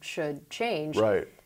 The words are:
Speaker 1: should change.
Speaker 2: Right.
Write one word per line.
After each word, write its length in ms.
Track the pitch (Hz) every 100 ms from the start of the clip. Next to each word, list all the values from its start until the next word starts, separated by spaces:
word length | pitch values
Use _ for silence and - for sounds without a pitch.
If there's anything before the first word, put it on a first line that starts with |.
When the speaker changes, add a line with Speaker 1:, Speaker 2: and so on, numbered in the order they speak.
Speaker 1:
should 480 | - - 151 143 -
change. 480 | - 233 180 156 160
Speaker 2:
Right. 300 | 110 - - -